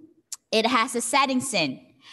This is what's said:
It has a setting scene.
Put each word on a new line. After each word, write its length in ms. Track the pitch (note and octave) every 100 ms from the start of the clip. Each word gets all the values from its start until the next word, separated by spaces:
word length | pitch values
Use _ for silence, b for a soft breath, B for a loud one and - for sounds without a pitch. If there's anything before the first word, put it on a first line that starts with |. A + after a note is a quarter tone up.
| - _ _ - _
It 140 | A3 A3
has 300 | B3 A3 A#3
a 60 |
setting 380 | - C#4 C#4 B3+
scene. 560 | B3 G3+ D3 B2+ - B B